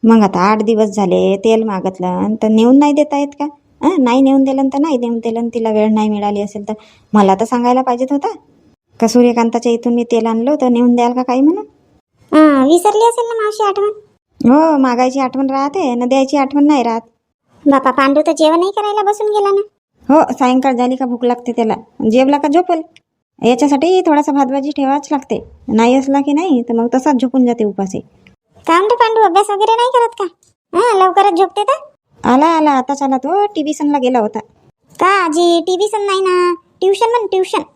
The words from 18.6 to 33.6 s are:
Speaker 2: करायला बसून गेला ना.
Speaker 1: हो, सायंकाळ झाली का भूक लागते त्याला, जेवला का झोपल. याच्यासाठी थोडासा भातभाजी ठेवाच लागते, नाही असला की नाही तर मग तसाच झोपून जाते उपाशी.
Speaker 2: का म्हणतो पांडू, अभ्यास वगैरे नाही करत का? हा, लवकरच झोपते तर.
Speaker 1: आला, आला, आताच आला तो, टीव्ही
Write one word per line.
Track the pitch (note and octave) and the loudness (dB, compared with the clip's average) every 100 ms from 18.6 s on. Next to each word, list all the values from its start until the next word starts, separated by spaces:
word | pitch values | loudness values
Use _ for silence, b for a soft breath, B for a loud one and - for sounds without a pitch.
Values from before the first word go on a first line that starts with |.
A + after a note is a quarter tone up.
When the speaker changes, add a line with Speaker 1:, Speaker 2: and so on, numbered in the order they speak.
| F#4 | 0
Speaker 2:
करायला | G4+ G#4 G#4 | -4 -4 -2
बसून | G4 G#4 G#4+ | -2 -2 -2
गेला | G#4 G4+ | -2 0
ना. | G4 G#4 _ _ _ - | -2 -4 _ _ _ 0
Speaker 1:
हो, | C#4+ - | 2 2
सायंकाळ | B3+ B3+ B3+ C4+ | 0 0 2 0
झाली | B3 B3 C4 | 0 -2 -2
का | C4 | -6
भूक | A#3+ | -4
लागते | A#3+ A#3+ A#3+ | -2 -4 -4
त्याला, | A#3 A3+ G3 - _ A3 | -4 -2 -4 -8 _ 0
जेवला | A3+ C4 C#4+ | 2 2 2
का | D4 | 2
झोपल. | D4 F4+ E4+ D#4+ _ _ _ _ _ | 0 0 -4 -6 _ _ _ _ _
याच्यासाठी | A3+ B3+ D4 C#4+ D#4 F#4 | 0 2 2 2 2 2
थोडासा | F4 D4 D4 | 2 0 0
भातभाजी | C#4 C4+ C#4 C#4 | 0 -2 -2 -6
ठेवाच | D4 C4+ C#4 D4 | -4 -2 -2 -2
लागते, | D4 - - - - - | -6 -4 -8 -8 -20 -4
नाही | A3 A#3 | 0 2
असला | C4 C4+ C#4 | 2 2 -2
की | C#4 | 0
नाही | C#4+ F#4 C4 | -2 0 -2
तर | A#3+ | 0
मग | A3+ A#3 | -2 0
तसाच | C4 C#4+ C4+ | -2 0 0
झोपून | B3+ C4 B3 | 0 0 0
जाते | A#3 | 0
उपाशी. | G#3+ G3 G3 F#3+ - _ _ _ _ _ - | -4 -4 -8 -8 -14 _ _ _ _ _ 0
Speaker 2:
का | E4+ | 0
म्हणतो | G4+ | 2
पांडू, | A#4 A4+ A4+ | 2 2 2
अभ्यास | G#4+ F4 G4+ | 2 2 0
वगैरे | G4+ G#4+ A4+ | -2 0 0
नाही | A#4+ | 0
करत | B4+ A#4 - | 0 -2 -4
का? | F4 _ _ _ _ E4+ | -10 _ _ _ _ -2
हा, | A#4 G4+ F#4+ | 0 2 2
लवकरच | F#4 G4+ E4+ | 2 2 2
झोपते | F#4 - | -2 -2
तर. | - C5+ - _ _ _ - | -2 -2 -6 _ _ _ 0
Speaker 1:
आला, | B3+ D#4 | 2 4
आला, | D#4+ D4+ | 2 2
आताच | C4+ B3+ C#4+ | 0 -2 -4
आला | C#4 C4 | -2 -4
तो, | C4+ F#4 G#4 | -2 -2 -2
टीव्ही | G4+ | -4